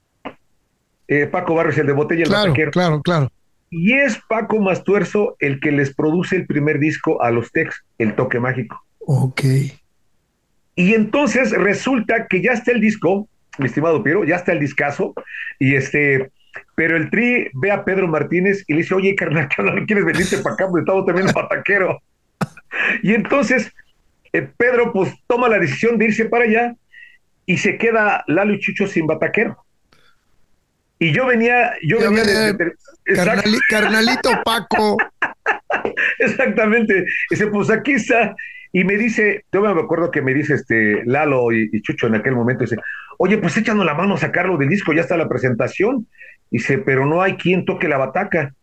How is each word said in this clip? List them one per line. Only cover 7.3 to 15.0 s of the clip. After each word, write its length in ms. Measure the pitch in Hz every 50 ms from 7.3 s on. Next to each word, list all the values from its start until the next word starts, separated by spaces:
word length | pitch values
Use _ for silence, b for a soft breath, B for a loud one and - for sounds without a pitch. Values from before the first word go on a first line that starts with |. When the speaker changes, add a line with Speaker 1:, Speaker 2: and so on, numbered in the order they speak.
Speaker 1:
los 220 | 117 117 113 -
Tex, 320 | - 160 160 - - - - _ _ -
El 160 | 113 107 -
Toque 260 | - 127 - 127 120
Mágico. 420 | 123 127 127 131 - - - - - _ _ _
Speaker 2:
Ok. 420 | - - 139 123 127 127 - - 143 131 131 135 135 135 - - _ _ _ _ _ _ _ _ _ _ _ _ _ _ _ _ _ _ _
Speaker 1:
Y 180 | 180 180 190 226
entonces 560 | 220 214 214 - 285 294 220 220 247 262 214
resulta 760 | - 180 180 202 185 - - 254 269 233 - - 226 226 226
que 140 | - 190 180
ya 100 | 165 240
está 200 | 247 220 - 240
el 80 | 240 226
disco, 480 | 214 220 214 - 156 165 196 202 214 - _ _ _ _ - -
mi 80 | 135
estimado 360 | 131 - 147 151 170 160 120
Piero, 220 | 104 135 165 208 175
ya 120 | 147 175
está 160 | 175 - 196
el 80 | 170 156
discazo, 520 | 147 135 - - 143 143 139 -